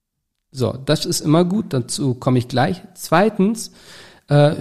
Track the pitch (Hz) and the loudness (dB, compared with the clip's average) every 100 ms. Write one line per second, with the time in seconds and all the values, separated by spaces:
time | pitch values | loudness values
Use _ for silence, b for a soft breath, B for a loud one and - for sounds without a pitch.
0 | _ _ _ _ _ 135 120 131 135 156 | _ _ _ _ _ -4 -4 -2 -2 -2
1 | - 175 156 156 180 208 - 135 120 - | -2 -4 2 2 2 -2 -4 -6 -6 -4
2 | 139 120 - 127 120 127 147 180 - - | -4 -2 0 0 0 -2 -2 -4 -12 -18
3 | - 160 214 220 190 226 - B B B | -2 2 2 2 0 -2 -8 B B B
4 | B B - 147 147 - | B B 0 4 4 2